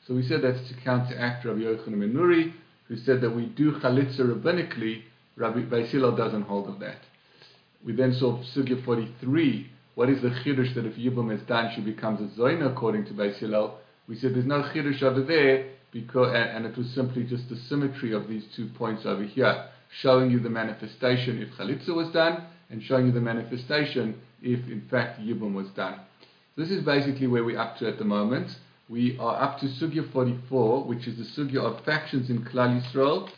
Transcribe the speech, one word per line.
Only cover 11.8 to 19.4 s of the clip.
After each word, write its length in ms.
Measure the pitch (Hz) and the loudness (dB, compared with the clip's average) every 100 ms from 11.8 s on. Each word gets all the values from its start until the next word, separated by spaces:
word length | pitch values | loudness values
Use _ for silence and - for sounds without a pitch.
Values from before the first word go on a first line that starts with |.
becomes 400 | 104 110 110 104 | -6 -4 -4 -4
a 180 | 104 107 | -6 0
zoina 320 | 123 170 139 | 0 2 0
according 320 | - 113 107 98 | 0 -2 0 -4
to 60 | |
Beis 220 | 101 101 101 | -2 -2 -2
Hillel? 440 | 110 107 104 - - _ - | -2 0 0 -4 -20 _ -14
We 120 | 113 | -4
said 180 | 131 127 | 0 0
there's 100 | 127 | 2
no 180 | 143 | 0
chidush 380 | 139 160 147 131 | 0 -2 -2 2
over 200 | 135 127 | 4 4
there, 440 | 135 160 139 135 - - _ | 2 6 6 6 2 -12 _
because, 420 | 120 107 131 123 117 | -12 -4 2 4 4
and, 140 | 117 | 0
and 160 | 113 113 | -2 -6
it 120 | 107 | -4
was 120 | 120 | -4
simply 340 | - 123 127 | -2 -2 -2
just 240 | 120 123 - | -2 -4 -6
the 80 | 113 | -10
symmetry 560 | - 147 139 131 120 | -4 0 0 -2 -4
of 160 | 107 101 | -2 -4
these 160 | 110 104 | -8 -8
two 140 | - 110 | -10 -10
points 380 | - 113 107 107 | -4 -4 -4 -2
over 180 | 98 | -4
here, 420 | 101 - | -4 2